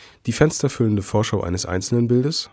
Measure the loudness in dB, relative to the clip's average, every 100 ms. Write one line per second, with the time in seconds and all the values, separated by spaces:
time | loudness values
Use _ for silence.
0 | -20 -10 -4 2 2 2 -2 0 2 2
1 | 0 0 0 -2 -2 -4 -2 -4 0 0
2 | 2 2 0 -4 -8